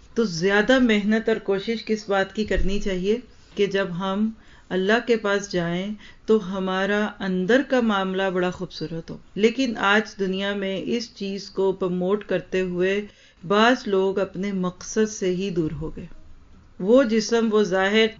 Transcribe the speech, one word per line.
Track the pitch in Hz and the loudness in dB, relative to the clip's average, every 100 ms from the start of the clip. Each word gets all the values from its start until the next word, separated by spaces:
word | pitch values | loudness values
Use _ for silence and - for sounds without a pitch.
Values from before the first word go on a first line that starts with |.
| - | -6
تو | - | -2
زیادہ | 220 160 190 208 208 262 | -2 0 2 4 4 6
محنت | 247 208 202 220 220 | 6 4 2 2 2
اور | 220 | 0
کوشش | - 196 214 226 | 0 -2 -2 -6
کس | - 214 208 | -4 -4 0
بات | 196 190 | 0 0
کی | - | -4
کرنی | 208 185 180 208 | -2 2 2 2
چاہیے | 208 185 190 233 - - - | -2 -2 0 -2 -4 -20 -10
کہ | - 196 | -2 0
جب | 196 185 170 | 0 -2 -4
ہم | 190 196 220 220 - - - | -2 0 -2 -4 -16 -20 -6
اللہ | 185 190 233 240 | -2 2 0 2
کے | 226 | 0
پاس | 208 202 202 | 2 -2 -2
جائیں | 180 170 175 202 214 - - - | -2 -2 -2 -6 -10 -14 -8 2
تو | 220 180 196 | 2 2 -4
ہمارا | 185 185 196 208 208 - | -2 0 0 0 -2 -4
اندر | 190 185 185 254 285 | -4 -2 2 2 2
کا | 254 | 0
معاملہ | 226 196 190 185 190 | 2 0 -2 -2 -2
بڑا | 180 180 | 0 -2
خوبصورت | 180 180 - 160 165 - | -4 -10 -10 -10 -10 -12
ہو۔ | - - | -16 -12
لیکن | 185 220 240 262 214 | 0 0 2 -2 0
آج | 196 214 214 - | 2 2 0 -4
دنیا | 190 190 196 | -4 -2 -4
میں | 202 190 190 | -4 -4 -4
اس | - 233 226 | -4 -4 -6
چیز | - 196 196 - | -8 -8 -8 -8
کو | - 190 | -2 0
پروموٹ | 185 190 180 180 208 | 0 -2 -2 0 -2
کرتے | - 185 - 185 | -2 -4 -2 -4
ہوئے | 185 175 185 202 208 - - _ 165 | -2 0 0 0 -4 -14 -20 _ 0
بعض | 202 226 254 214 | 4 4 2 0
لوگ | 190 190 190 | 0 2 0
اپنے | 185 180 202 | -4 -4 -4
مقصد | 190 180 180 - 220 214 | -4 -4 -6 -6 -2 -2
سے | 214 185 | -2 -4
ہی | 180 196 | -2 -2
دور | 175 156 151 | -2 -2 -4
ہو | 156 - | -10 -10
گئے۔ | 175 - - - - - - - | -14 -16 -20 -20 -20 -20 -20 -6
وہ | 180 254 | 4 4
جسم، | 240 220 214 233 226 | 6 2 0 0 2
وہ | 214 | 2
ظاہر، | 196 185 190 214 220 | 2 2 2 4 2